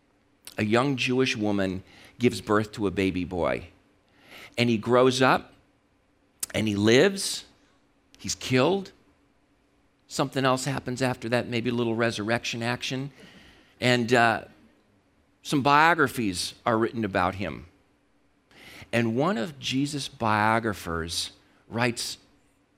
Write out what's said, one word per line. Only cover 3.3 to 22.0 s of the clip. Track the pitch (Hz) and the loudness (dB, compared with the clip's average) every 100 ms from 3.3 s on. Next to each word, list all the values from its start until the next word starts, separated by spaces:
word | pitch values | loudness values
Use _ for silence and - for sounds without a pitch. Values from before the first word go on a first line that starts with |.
| 90 76 64 - _ _ _ _ _ - - - - | -2 -2 -2 -8 _ _ _ _ _ -20 -20 -12 -2
And | 120 | 0
he | 110 | 0
grows | 120 123 131 127 | 2 4 6 4
up, | 131 170 - _ _ _ _ _ _ _ _ _ - | 4 2 -2 _ _ _ _ _ _ _ _ _ -6
and | - 110 | -2 -2
he | |
lives, | 101 107 123 190 196 - - - _ _ _ _ _ _ _ | 2 4 6 4 2 -6 -8 -12 _ _ _ _ _ _ _
he's | 98 | -10
killed. | - - 127 139 196 185 - _ _ _ _ _ _ _ _ _ _ _ | -8 -2 2 2 0 -4 -16 _ _ _ _ _ _ _ _ _ _ _
Something | - 139 143 | -4 -2 0
else | 135 131 | 2 0
happens | 143 131 - 123 | -2 -6 -6 -2
after | 131 127 113 | -2 -2 -2
that, | 120 117 | -2 0
maybe | 120 123 | -2 -2
a | |
little | 120 120 | -2 -2
resurrection | 113 117 110 104 117 - 120 | 0 0 -2 -2 -2 -2 -6
action. | 117 123 - 131 139 - - - - - _ _ | -4 -4 -6 -6 -8 -12 -20 -20 -20 -20 _ _
And, | 123 123 113 | 2 2 4
uh, | 123 117 107 - - _ _ _ _ _ _ _ _ | 4 4 2 -6 -20 _ _ _ _ _ _ _ _
some | - 147 | -4 -2
biographies | 131 143 160 165 135 - 107 90 - - - | 2 4 4 4 2 0 -4 -4 -8 -6 0
are | 110 | 0
written | 113 113 | 0 -2
about | 107 98 90 95 | -2 0 0 -2
him. | 92 64 - _ _ _ _ _ _ _ _ - - - - | -6 -8 -14 _ _ _ _ _ _ _ _ -20 -20 -20 -4
And | 117 117 117 | -2 0 0
one | 156 220 | 0 -2
of | 202 139 | -6 -8
Jesus' | 123 127 143 151 139 | -6 -2 -2 -4 -10
biographers | - 113 107 107 113 113 101 90 85 80 82 - - _ _ _ | -4 0 2 4 2 0 -4 -6 -6 -4 -6 -8 -12 _ _ _
writes | 110 120 113 | -2 -2 -2